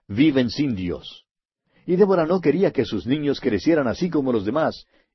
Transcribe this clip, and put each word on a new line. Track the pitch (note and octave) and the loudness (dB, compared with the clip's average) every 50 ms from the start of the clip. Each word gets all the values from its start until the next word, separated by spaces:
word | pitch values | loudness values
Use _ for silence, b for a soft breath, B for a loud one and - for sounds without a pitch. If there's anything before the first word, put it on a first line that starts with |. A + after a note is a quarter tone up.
| b - | b -6
viven | G2+ G#2+ D3 D#3+ C#3 C3 B2+ A2+ | 0 2 2 2 4 2 0 -2
sin | - - D3+ C#3 A2+ | -2 -4 -4 -4 -4
Dios. | F#2 F#2 F2 E2 - - - - - _ _ _ _ _ _ _ _ _ _ _ _ _ | -4 -6 -6 -8 -8 -12 -16 -20 -20 _ _ _ _ _ _ _ _ _ _ _ _ _
Y | - F3+ | 0 2
Débora | F3+ G#3 F#3+ G3 F3 D#3+ | 4 4 4 4 2 2
no | D#3 F3+ F#3+ | 2 0 0
quería | E3 D3+ C#3 F3 G3 D#3+ - | 2 2 2 2 2 0 0
que | - A#2 | 0 -2
sus | G2 A#2 G2+ F2 | -2 -2 -6 -2
niños | A2+ C#3 D#3 D3 C#3+ C3 - | -2 -2 -2 0 -2 -2 -2
crecieran | - B2+ G#2+ F#2+ - D#3 E3+ D3+ C#3 | -2 -2 -2 0 2 2 2 2 2
así | A#2 G2 - F3+ F3+ | 0 -2 -2 -2 -2
como | D#3+ D3+ C3+ C3 A#2+ | -2 -2 0 0 0
los | A2 F#2 | -2 -2
demás, | G#2 B2+ D#3 D#3 B2 - - - _ _ _ _ _ _ | -2 -2 -2 -2 -2 -4 -6 -12 _ _ _ _ _ _